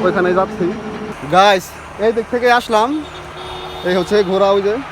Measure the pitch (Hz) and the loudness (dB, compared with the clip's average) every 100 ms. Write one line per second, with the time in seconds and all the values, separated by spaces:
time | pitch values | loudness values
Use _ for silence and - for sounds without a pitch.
0 | 185 190 180 180 190 214 175 214 - - | 2 2 2 2 0 -2 -4 -4 -8 -10
1 | - - 135 175 202 190 - - - - | -10 -10 2 4 6 4 -2 -16 -18 -2
2 | 214 226 214 247 247 240 240 214 233 302 | 0 0 -2 0 4 2 2 2 2 -2
3 | 294 - - - - - - - 175 185 | -6 -14 -16 -14 -12 -12 -12 -6 0 0
4 | 170 208 185 190 196 202 196 226 269 | 2 2 2 4 4 4 2 -2 -6